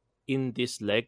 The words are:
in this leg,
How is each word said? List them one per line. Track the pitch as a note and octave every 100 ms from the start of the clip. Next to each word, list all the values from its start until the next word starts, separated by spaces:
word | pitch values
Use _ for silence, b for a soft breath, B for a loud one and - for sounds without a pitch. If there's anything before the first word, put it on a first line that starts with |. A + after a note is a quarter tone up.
| _ _ -
in | C3+ C3
this | A#2 B2 -
leg, | G2+ G#2+